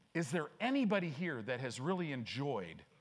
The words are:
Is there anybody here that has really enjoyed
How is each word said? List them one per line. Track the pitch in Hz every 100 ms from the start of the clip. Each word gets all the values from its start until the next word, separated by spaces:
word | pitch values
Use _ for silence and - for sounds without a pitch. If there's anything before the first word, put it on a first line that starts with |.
| _ 165
Is | 156
there | 175 147 -
anybody | 233 277 226 202 175
here | 135 175 127
that | 110 123
has | 131 117
really | 147 185 165
enjoyed | 131 110 117 143 113 85 76 - _